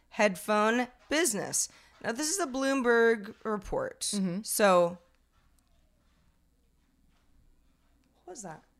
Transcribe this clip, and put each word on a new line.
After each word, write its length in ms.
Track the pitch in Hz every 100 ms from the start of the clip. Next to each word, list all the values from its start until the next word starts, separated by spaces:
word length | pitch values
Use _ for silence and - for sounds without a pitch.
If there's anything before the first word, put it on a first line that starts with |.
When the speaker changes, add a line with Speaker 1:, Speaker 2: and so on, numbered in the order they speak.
| _
Speaker 1:
headphone 800 | - 208 175 - 214 214 240 240 - -
business. 600 | 294 330 202 135 - - - - -
Now, 80 | 220
this 180 | 226 311
is 100 | 381
a 40 | 320
Bloomberg 880 | 262 269 269 240 233 233 220 202 - -
report. 560 | 208 - 135 127 - -
Speaker 2:
Mm-hmm. 260 | 208 190 185
Speaker 1:
So 540 | 220 - 202 180 175 180 _ _ _ _ _ _ _ _ _ _ _ _ _ _ _ _ _ _ _ _ _ _ _ _ _ _ _ _ _ _ _ _ -
what 80 |
was 100 | 339
that? 180 | 190 151 _ _